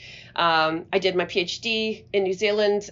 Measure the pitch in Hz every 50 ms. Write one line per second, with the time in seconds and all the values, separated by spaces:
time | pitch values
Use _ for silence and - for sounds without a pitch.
0 | - - - - - - - - 170 170 160 160 160 156 160 165 175 - - 196
1 | 180 190 175 180 175 170 - 196 175 175 - - - 226 226 220 220 220 214 214
2 | - - - 202 196 185 190 180 214 208 208 208 214 202 202 208 202 -